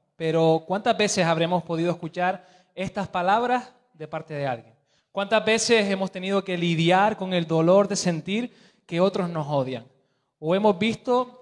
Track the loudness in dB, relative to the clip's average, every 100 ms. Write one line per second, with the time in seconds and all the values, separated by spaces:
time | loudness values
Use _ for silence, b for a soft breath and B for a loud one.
0 | _ _ -2 2 4 2 0 -2 0 0
1 | 0 0 0 2 2 0 -2 -2 -2 -2
2 | -6 -2 -2 -2 b b b -10 -8 -6
3 | -6 -2 0 2 2 -2 -4 _ _ _
4 | -12 -12 -8 -6 -4 -4 -8 _ _ _
5 | _ -6 0 0 2 0 2 2 2 -2
6 | -4 -6 -2 -2 -2 -2 0 2 4 4
7 | 2 0 -4 -4 0 2 4 4 4 0
8 | -2 -4 -4 -4 -6 b b b _ 0
9 | 0 0 -4 -4 -2 -2 -2 -6 -12 _
10 | _ _ _ _ -2 2 2 2 0 -2
11 | -2 -2 -2 -8